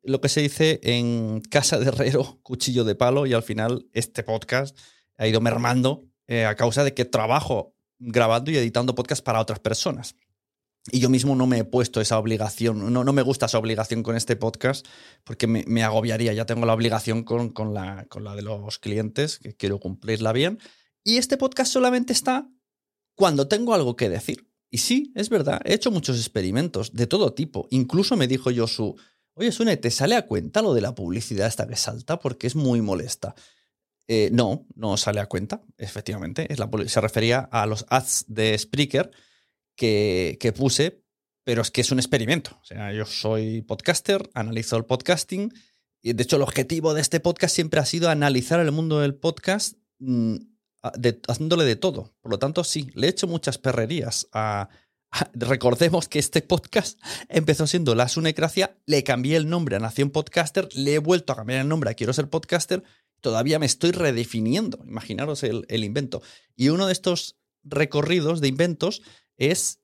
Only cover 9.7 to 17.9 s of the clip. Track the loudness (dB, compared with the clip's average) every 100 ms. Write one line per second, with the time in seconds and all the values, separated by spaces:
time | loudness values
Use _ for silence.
9.7 | -2 -2 -4 -10 _ _ _ _ _ _
10.7 | _ -4 2 4 4 4 2 4 2 2
11.7 | 0 2 0 2 0 2 -2 -2 -2 -2
12.7 | 0 0 2 4 4 2 2 2 0 0
13.7 | -2 -2 -2 -2 -2 0 0 -2 0 -2
14.7 | -2 -10 -20 -20 _ -16 -2 0 0 2
15.7 | 2 2 2 0 0 0 -2 -2 0 2
16.7 | 2 2 0 -2 -4 -2 -2 -2 -6 -6
17.7 | -6 -8